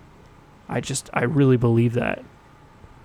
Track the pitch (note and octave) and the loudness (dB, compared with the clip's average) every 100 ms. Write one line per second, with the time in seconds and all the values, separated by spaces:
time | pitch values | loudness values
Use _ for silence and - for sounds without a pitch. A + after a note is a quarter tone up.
0 | - - - - - - - B2 - C3 | -20 -20 -20 -20 -20 -20 -10 -8 -6 -8
1 | - - B2 C#3+ C3+ B2 A#2+ A#2 A#2+ A#2 | -6 -4 -2 2 4 4 2 2 2 0
2 | - - - - - - - - - - | -4 -6 -10 -20 -20 -20 -20 -20 -20 -20